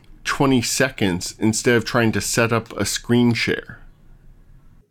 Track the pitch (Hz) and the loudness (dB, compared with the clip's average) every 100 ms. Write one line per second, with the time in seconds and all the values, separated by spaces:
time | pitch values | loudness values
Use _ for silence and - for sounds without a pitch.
0 | - - - - 139 131 117 - 131 - | -20 -10 -6 0 2 2 0 0 -2 0
1 | 98 87 - - 110 110 - 120 110 120 | -2 -2 -6 -2 -2 0 2 2 2 0
2 | 113 101 - - 117 117 - - 101 - | 0 0 -2 0 0 0 -2 -6 -4 -4
3 | - 120 120 113 - - - - - - | 0 2 4 2 -2 -4 -8 -18 -20 -20
4 | - - - - - - - - _ | -20 -20 -20 -20 -20 -20 -20 -20 _